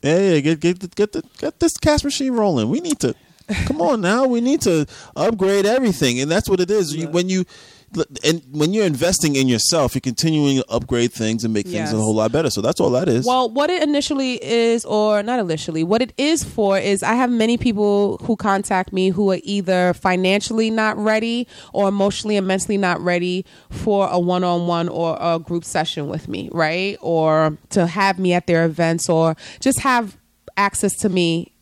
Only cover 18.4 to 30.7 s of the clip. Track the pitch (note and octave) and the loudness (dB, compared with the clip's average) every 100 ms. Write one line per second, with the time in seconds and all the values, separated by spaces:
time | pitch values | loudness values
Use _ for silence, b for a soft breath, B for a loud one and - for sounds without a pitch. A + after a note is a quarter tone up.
18.4 | G#3+ G3 G3+ F#3+ F#3 F#3+ F#3 F3+ G3+ F#3 | 0 0 0 -2 0 0 0 2 0 0
19.4 | - G3+ F3+ F#3 F3+ F3 G3 F#3 F#3 G3 | -2 -4 0 2 2 2 0 2 2 2
20.4 | G3+ A3 A3+ A3 A3 G#3+ G#3 A3 A#3 A#3 | 0 0 0 2 0 0 0 0 0 -4
21.4 | A#3+ B B - G3 G3+ G3 G3 G#3+ G#3 | -6 B B -2 0 2 0 0 -2 0
22.4 | F#3+ F#3+ F#3 G3+ F#3+ F3 F3+ F3 F3+ F3+ | 0 -2 0 0 0 0 0 0 0 -4
23.4 | F#3 B B - - G3+ G3 F3+ F3 F3+ | -6 B B -6 -2 0 2 0 0 0
24.4 | F3+ F3 F3 E3+ F3 - E3 D#3 E3+ E3 | 0 0 0 -2 -2 -2 -4 -2 -2 -2
25.4 | E3 F3 D#3+ E3+ D#3+ - C#3+ - - F#2 | -2 -6 -4 -4 -2 -4 -6 -8 -6 -8
26.4 | - - D#3 E3+ G3 G3+ - E3 D#3+ D#3 | -8 -2 -2 0 -4 -6 -2 0 2 2
27.4 | D#3 D3+ - G#3 E3+ E3+ G3 F#3 F#3 F3 | 2 -2 -4 0 0 2 0 2 2 0
28.4 | - E3+ E3 D#3 E3 E3 - E3 E3 D#3+ | 2 2 2 2 0 0 0 2 2 0
29.4 | B B C4 C4+ C#4 B3 G#3+ - _ _ | B B -2 0 0 0 -2 -12 _ _
30.4 | - - G3+ | -12 -2 -2